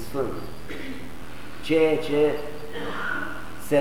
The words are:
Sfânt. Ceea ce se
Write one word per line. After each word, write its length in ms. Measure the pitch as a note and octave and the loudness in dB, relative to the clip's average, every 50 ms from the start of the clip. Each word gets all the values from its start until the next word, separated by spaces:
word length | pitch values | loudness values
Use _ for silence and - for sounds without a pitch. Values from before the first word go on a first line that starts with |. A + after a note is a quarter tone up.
| A#2 | -4
Sfânt. 360 | - - C#3 C3 G#2+ F2+ - - - - - - - - - - C4+ C4 - - - - - - - - - - - - - - | -4 -2 -2 -2 -2 -2 -4 -6 -6 -6 -6 -6 -6 -6 -6 -4 -6 -6 -6 -6 -6 -6 -6 -6 -6 -6 -6 -6 -6 -6 -4 0
Ceea 340 | - D3+ D#3+ D#3+ D#3 D#3 C#3+ | 4 4 6 6 6 6 4
ce 260 | - - C#3+ D3 D3+ D3+ - - - - - - - - - - - - - - - - - - - - - - - - - - - - | 2 2 4 6 6 6 4 2 -2 -4 -4 -6 -6 -6 -6 -4 -4 -4 -4 -2 -2 -2 -2 -2 -2 -4 -4 -6 -6 -6 -6 -6 -2 2
se 100 | C#3+ C#3+ | 4 4